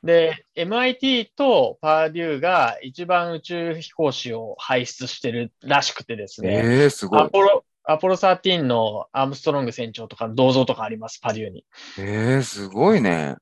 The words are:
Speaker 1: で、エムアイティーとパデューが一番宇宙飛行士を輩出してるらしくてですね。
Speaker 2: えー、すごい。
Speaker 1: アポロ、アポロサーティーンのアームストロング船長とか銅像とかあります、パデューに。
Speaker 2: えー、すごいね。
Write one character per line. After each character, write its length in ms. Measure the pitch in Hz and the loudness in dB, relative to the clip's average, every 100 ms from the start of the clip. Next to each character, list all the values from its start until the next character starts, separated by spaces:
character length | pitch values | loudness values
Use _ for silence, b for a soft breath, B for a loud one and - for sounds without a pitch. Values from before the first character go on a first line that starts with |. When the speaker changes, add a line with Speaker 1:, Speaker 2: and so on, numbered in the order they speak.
Speaker 1:
で、 420 | 165 170 160 151 _ | 4 4 4 -2 _
エ 120 | - 170 | -8 -4
ム 120 | 226 | -2
ア 80 | 254 | -2
イ 140 | 254 | -2
テ 80 | 269 254 | 0 0
ィ 40 | 214 | -2
ー 40 | _ | _
と 440 | 277 202 123 - | 2 4 2 0
パ 300 | 156 156 160 | 2 2 2
デ 80 | 160 | -2
ュ 160 | 170 143 | -4 -2
ー 20 | |
が 380 | 160 180 123 107 | 0 2 2 -2
一 220 | 127 131 175 | -12 -14 0
番 260 | 180 170 | 0 0
宇 100 | 165 | -8
宙 340 | - 175 170 165 | -8 -6 -6 -6
飛 120 | 160 | -10
行 200 | - 156 | -2 -2
士 220 | 127 123 | -2 -8
を 220 | 113 - - | -10 -10 -14
輩 260 | - 131 123 | -2 -2 -2
出 220 | - 127 | -10 -12
し 120 | - | -8
て 120 | 123 | -6
る 200 | 117 120 _ | -6 -8 _
ら 200 | 127 143 | 0 0
し 120 | 135 | 0
く 120 | - - | -8 -10
て 100 | 113 | -10
で 120 | 101 | -10
す 160 | - | -6
ね。 140 | 95 104 | -2 0
Speaker 2:
え 280 | 113 127 143 | 2 4 4
ー、 20 | |
す 160 | - 98 | 2 0
ご 100 | 107 | 2
い。 40 | |
Speaker 1:
ア 60 | 151 | 4
ポ 140 | 196 | 4
ロ、 240 | 196 196 _ _ | 4 4 _ _
ア 140 | - 156 | -2 0
ポ 120 | 185 | 0
ロ 60 | 185 | 2
サ 180 | 190 | 2
ー 40 | 180 | 2
テ 180 | 190 180 | 2 0
ィ 40 | |
ー 40 | |
ン 40 | 135 | 2
の 400 | 120 110 107 - | 2 0 -2 -8
ア 120 | - | -4
ー 40 | 135 | -4
ム 80 | 139 | -2
ス 60 | |
ト 100 | - | -2
ロ 120 | 143 | -2
ン 20 | 127 | -4
グ 60 | |
船 220 | 113 117 | -6 -10
長 140 | 110 110 | -10 -16
と 80 | - | -10
か 140 | 113 | -6
銅 220 | 113 131 | 2 4
像 140 | 131 127 | 4 0
と 100 | 117 | -2
か 80 | |
あ 60 | 110 | -6
り 80 | 113 | -10
ま 120 | 110 | -12
す、 100 | - | -10
パ 140 | 117 | -6
デ 80 | 110 | -6
ュ 60 | 107 | -8
ー 20 | |
に。 160 | 92 _ B B B | -12 _ B B B
Speaker 2:
え 400 | 98 104 113 135 | -6 -2 2 2
ー、 40 | |
す 240 | 123 101 98 | 0 -8 -10
ご 280 | 95 165 214 | 0 4 4
い 60 | |
ね。 340 | 107 85 73 64 | 4 0 -2 -8